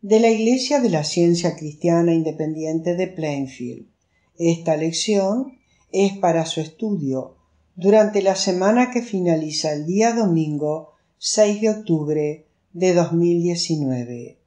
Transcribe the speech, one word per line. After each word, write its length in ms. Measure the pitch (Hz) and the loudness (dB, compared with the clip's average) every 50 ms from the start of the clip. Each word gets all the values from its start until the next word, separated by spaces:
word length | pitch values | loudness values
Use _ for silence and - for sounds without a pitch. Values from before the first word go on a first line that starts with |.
de 180 | - 196 214 220 | 0 4 4 6
la 120 | 233 226 | 6 6
Iglesia 480 | 226 214 220 226 247 262 - - 294 277 | 4 4 4 2 2 2 0 0 0 2
de 100 | 247 220 | 2 2
la 140 | 175 156 151 | 0 0 -2
Ciencia 520 | - - 175 170 175 170 170 - 175 170 | -2 0 2 4 4 4 2 0 -2 -4
Cristiana 600 | - 156 151 147 - - 170 170 170 170 170 165 | -4 -10 -12 -12 -4 0 2 2 4 4 2 2
Independiente 800 | 165 160 160 156 160 156 156 156 156 156 156 160 160 160 175 175 | 2 0 -2 -4 -4 -6 -6 -6 -6 -6 -4 -4 -2 -2 -2 -2
de 100 | 175 185 | -2 -4
Plainfield. 800 | 180 180 - 160 151 143 139 139 131 - - 123 120 - - - _ _ _ _ _ _ _ _ _ _ _ | -6 -6 -6 -6 -6 -4 -6 -6 -8 -10 -12 -12 -12 -12 -14 -18 _ _ _ _ _ _ _ _ _ _ _
Esta 360 | 170 165 165 165 170 165 160 | 0 0 0 0 0 -2 -2
lección 840 | 151 160 165 165 - - - 214 202 190 190 208 247 262 262 - _ _ _ _ _ _ _ | 0 0 -4 -4 -4 -2 0 0 0 2 0 -2 -2 -4 -6 -12 _ _ _ _ _ _ _
es 260 | - 190 196 196 196 - | 0 0 0 0 0 0
para 300 | - 175 165 165 160 165 | 0 2 2 2 -2 -2
su 140 | - 165 | -4 -6
estudio 760 | 156 156 - _ 226 214 202 175 147 135 131 131 127 - - _ _ _ _ _ _ _ _ | -8 -8 -8 _ -6 -4 -4 -4 -4 -4 -4 -4 -6 -10 -16 _ _ _ _ _ _ _ _
durante 480 | 185 170 196 208 220 214 208 208 208 196 | -2 2 4 6 6 4 4 2 0 0
la 120 | 190 190 | 2 0
semana 540 | 196 - 202 180 180 190 202 226 247 247 247 | 0 -2 -2 0 0 2 2 4 4 2 2
que 140 | 247 247 226 | 0 -6 -6
finaliza 680 | - - 190 180 175 165 156 156 156 147 - - 156 151 | -4 -4 -2 2 2 2 0 0 -4 -6 -4 -4 -2 -4
el 120 | 147 151 | -4 -4
día 280 | 160 185 202 220 233 226 | -2 0 2 2 2 2
domingo 800 | 233 226 190 170 165 160 151 151 143 151 151 151 160 160 - _ _ _ _ _ _ | 2 0 2 2 2 0 0 -2 -4 -2 -4 -4 -4 -8 -14 _ _ _ _ _ _
seis 420 | - - - - 214 208 208 208 | -8 -4 2 2 2 2 2 0
de 80 | 214 220 | 0 0
octubre 800 | 214 214 214 - 170 156 151 147 151 151 151 151 151 156 _ _ _ _ _ _ _ | 0 -2 -2 -2 -2 0 0 -2 -2 -2 -2 -2 -4 -8 _ _ _ _ _ _ _
de 200 | 170 180 185 180 | 0 2 2 4
dos 180 | 175 170 - 165 | 4 2 2 2
mil 300 | 165 170 175 175 175 170 | 2 2 4 2 2 2
diecinueve. 960 | 175 175 170 - - 165 151 147 131 131 123 120 117 123 120 120 - - _ _ | 0 -2 -2 -2 -2 -2 -2 -2 -2 -2 -4 -6 -8 -10 -14 -14 -16 -20 _ _